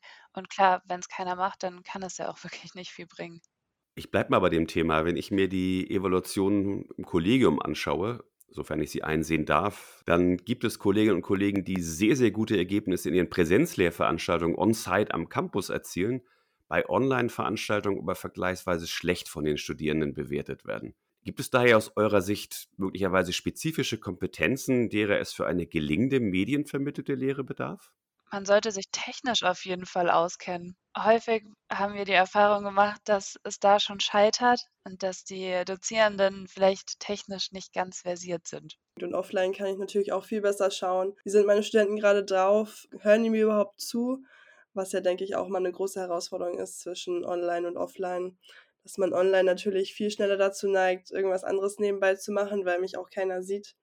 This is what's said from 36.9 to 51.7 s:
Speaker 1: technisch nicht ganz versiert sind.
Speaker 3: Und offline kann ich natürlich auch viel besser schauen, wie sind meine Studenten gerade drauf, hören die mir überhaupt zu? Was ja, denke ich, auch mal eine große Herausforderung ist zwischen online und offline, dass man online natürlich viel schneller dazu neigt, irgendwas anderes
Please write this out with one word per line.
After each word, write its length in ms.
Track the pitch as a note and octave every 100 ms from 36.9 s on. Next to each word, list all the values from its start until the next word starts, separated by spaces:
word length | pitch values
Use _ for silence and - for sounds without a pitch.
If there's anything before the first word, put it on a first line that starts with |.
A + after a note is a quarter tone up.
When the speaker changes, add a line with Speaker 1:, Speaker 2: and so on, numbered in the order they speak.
| -
Speaker 1:
technisch 520 | - G#3 - F#3+ -
nicht 200 | F#3+ -
ganz 280 | - F#3 F#3
versiert 460 | F3 F3 F3+ E3+ -
sind. 300 | D3 D3+ - _ -
Speaker 3:
Und 140 | F3+ F3
offline 380 | F#3 G3+ F#3
kann 140 | G3 G3+
ich 120 | G3
natürlich 340 | G3 G#3 G3+
auch 120 | F#3 F#3+
viel 160 | A3
besser 300 | G3+ G3+ G3
schauen, 440 | - F#3 F#3 F#3+ - -
wie 60 |
sind 160 | G#3 G3+
meine 160 | G#3
Studenten 340 | G#3+ A3 G#3 G#3+
gerade 280 | G#3 G3+ G3
drauf, 640 | F#3+ F#3+ G#3 G#3+ - - -
hören 220 | G#3 G#3+
die 80 | A3+
mir 140 | A3 G#3+
überhaupt 360 | G#3+ G3+ -
zu? 440 | - A#3 B3 C4 - _ - _ _ -
Was 180 | F#3+
ja, 80 | F#3+
denke 240 | F3+ F#3 F#3+
ich, 100 | F#3+
auch 140 | F3+
mal 100 | F#3+
eine 140 | F#3
große 280 | F3+ F#3+ G3
Herausforderung 580 | F#3 E3+ F#3 F#3 F3 F3+
ist 220 | F#3+ -
zwischen 440 | - F3+ - F3 F3
online 420 | F3 F3 F3 F3
und 100 | F3
offline, 640 | F3+ - F#3 F3+ F#3 F#3 _ - _ _
dass 140 | - -
man 160 | F#3
online 320 | F3 F#3+ F#3+ F#3
natürlich 480 | F3+ G#3 F#3+ G3
viel 180 | - G#3
schneller 260 | G#3 G3+ G3
dazu 320 | G3 G3 G3+
neigt, 420 | F#3+ F#3 F#3 -
irgendwas 340 | - F#3+ F#3 -
anderes 340 | G3 G3